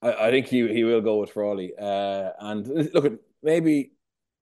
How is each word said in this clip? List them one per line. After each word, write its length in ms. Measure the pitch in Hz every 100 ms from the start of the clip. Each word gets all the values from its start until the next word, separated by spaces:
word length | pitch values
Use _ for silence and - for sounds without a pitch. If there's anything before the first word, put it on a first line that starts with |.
I, 120 | -
I 180 | 110 110
think 160 | 131 120
he, 200 | 127 113
he 160 | 110
will 180 | 113 117
go 180 | 107 107
with 120 | 104
Frawley. 420 | - 104 101 92 -
Uh, 500 | 101 98 101 98 95 -
and 260 | 104 107 107 156 151
look, 120 | 160 143
at 80 | 110 _ _
maybe 480 | 151 165 160 147 131 _ _ _ _ _